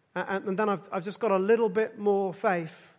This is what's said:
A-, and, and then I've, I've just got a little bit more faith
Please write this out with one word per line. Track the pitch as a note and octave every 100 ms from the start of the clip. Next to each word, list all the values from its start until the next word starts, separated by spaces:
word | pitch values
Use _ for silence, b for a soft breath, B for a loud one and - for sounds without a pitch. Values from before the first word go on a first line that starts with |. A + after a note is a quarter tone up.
| _ F3+
A-, | F3+ F#3+
and, | G3
and | F#3+
then | G#3+
I've, | F#3 -
I've | F#3+
just | F#3 F#3
got | A3+
a | F#3+
little | G3 A#3 A3
bit | G3 A3 -
more | G#3 G3 F#3+ D#3+
faith | A3 F3 D#3+ - -